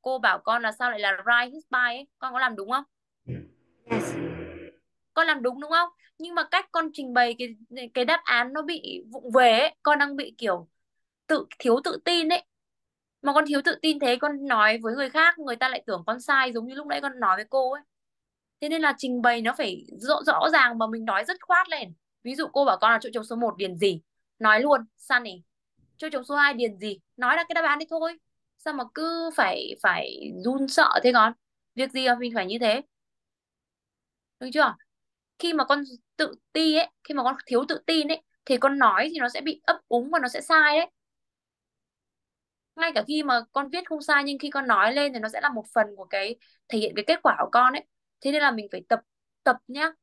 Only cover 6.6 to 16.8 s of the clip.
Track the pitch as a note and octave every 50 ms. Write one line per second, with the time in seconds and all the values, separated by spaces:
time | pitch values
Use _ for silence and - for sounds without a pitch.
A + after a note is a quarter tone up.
6.6 | G4+ _ - E4 E4 D#4 - - C#4 B3+ A#3+ B3 B3 A#3+ A#3 A#3 B3 A#3 A3+ G#3+
7.6 | A3+ _ A#3+ B3+ B3 A#3 _ B3+ B3 A#3 E4 E4 - - B3 A#3+ B3 B3+ C4+ D4+
8.6 | D#4 D4+ E4+ - - - - F2+ - A3 A3+ C4 - B3 A3 C4 B3+ A#3+ A3 A3+
9.6 | C#4 E4 - _ _ D4 D4 C#4+ C#4+ C#4+ C#4+ C4+ C#4 - _ _ A#3 G#3 F3+ F3
10.6 | E3+ _ _ _ _ _ _ _ _ _ _ _ _ - D#4 C#4 - _ - _
11.6 | - B3 A3+ C4+ C#4+ F4 - D#4+ _ E4+ F4 E4+ D#4+ D#4 F4 - - _ _ _
12.6 | _ _ _ _ _ _ _ _ _ _ _ _ - C#4+ C4+ D4+ D4+ D4 D4 C#4
13.6 | C#4 F4 - - - D#4+ D4+ C#4+ C#4+ B3 A#3+ B3 B3 D4 C#4+ C#4 C#4 C#4 B3 A3
14.6 | G#3 G#3+ A3 A#3 A3+ A3 A3+ C#4 C#4 B3+ - D#4 D#4+ E4+ E4+ D#4+ D4+ C4+ A#3+ A#3
15.6 | B3+ C4 B3+ - _ - G3 F3 E3 - A3+ B3 A#3+ - C#4 C4+ C4 B3+ A3+ A#3
16.6 | A3 B3+ C4+ C#4